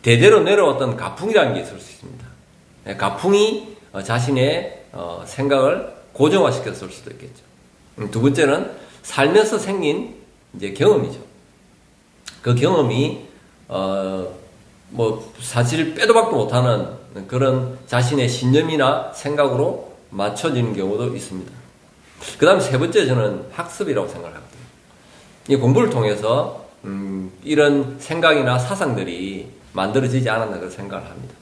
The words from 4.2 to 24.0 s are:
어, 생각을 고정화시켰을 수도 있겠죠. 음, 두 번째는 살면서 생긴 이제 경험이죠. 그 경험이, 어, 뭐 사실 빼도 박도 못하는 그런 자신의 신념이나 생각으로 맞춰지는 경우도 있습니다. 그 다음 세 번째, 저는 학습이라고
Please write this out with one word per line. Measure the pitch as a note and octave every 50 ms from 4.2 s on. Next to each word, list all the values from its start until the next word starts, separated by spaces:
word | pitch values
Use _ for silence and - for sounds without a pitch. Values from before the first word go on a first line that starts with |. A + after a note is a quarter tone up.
| B2 C#3 C#3 B2+ B2+ C#3 D#3 E3+ F3+ - - - - - -
어, | F2+ F2 E2+ E2+ F2 -
생각을 | - - - C3+ C#3 C#3+ C3+ C3 C#3+ F3 F#3+ - - - - - - -
고정화시켰을 | - C#3 D#3 F#3 G3 E3 B2+ - - - A2 F#2 - F#2+ F#2
수도 | - - - G#2+
있겠죠. | A#2 - C3 B2 - - _ _ _ _ _ _ _ _ _ _ _ -
음, | G#2+ G2+
두 | F#2 A2+
번째는 | A#2+ C#3+ C#3 E3+ D#3 C3+ C#3+ C#3+ - - - - - - - - -
살면서 | - - - C#3 D#3 F3 G#3+ G#3+ G#3+ A#3
생긴 | G3 - F#3 G3+ F#3+ E3 D3 D3+ - - - - - - _ _ _ _ _ -
이제 | - G2 G2 F#2+
경험이죠. | - D3 G#3 G#3 - - - - - - - - - _ _ _ _ _ _ _ _ _ _ _ _ _ _ _ _ _ - - -
그 | - A#2+ B2
경험이, | A#2+ C3+ E3+ F#3 E3 C#3 A#2 A2 B2+ D3 D#3 - - - - - - _ _ _ _ -
어, | - F#2+ F#2+ F#2+ F#2+ G2 G2 F#2+ F#2+ F#2+ F#2+ F2+ - - - - - - - - - _ _ _ -
뭐 | - A#2+ A2+ A2 A2 - - - - -
사실 | - - - A#2+ B2 A#2+ D#3+ D#3 D#3+ - -
빼도 | - A3+ G#3+ A3+
박도 | A#3 A3+ - A3
못하는 | B2+ G#2+ A2 B2 B2 B2+ B2 A2+ G#2 F#2+ - - - - - - G2+ F#2+
그런 | - B2 B2+ C3+ C3 B2+ C3 B2+ - - - -
자신의 | - B2 B2 B2 B2 D3 C#3 B2+
신념이나 | B2 A#2+ - B2+ B2 C3 D3+ E3 E3 D#3+ D3 C3+ C3 D3 - - - -
생각으로 | - - C#3+ D3 D3 C#3+ C3+ B2 B2+ D3 F3+ F3+ - - - - - - _
맞춰지는 | - G2 G2+ G#2 G#2 - - D#3+ C#3 B2 A#2 A2+ G#2
경우도 | F#2+ F#2+ F#2+ G#2 A2 A#2+ A#2+ -
있습니다. | G2+ - - F#2+ F#2 F#2 - - - - - _ _ _ _ _ _ _ - - - - - -
그 | - C#3+
다음 | E3+ G3 F#3+
세 | - - C3
번째, | B2+ D#3 E3+ - G#3+ E3+
저는 | B2+ B2+ A#2+ G#2+ G2+ G2 F#2 - -
학습이라고 | - - E3+ - - - G#3 E3 C3+ G#2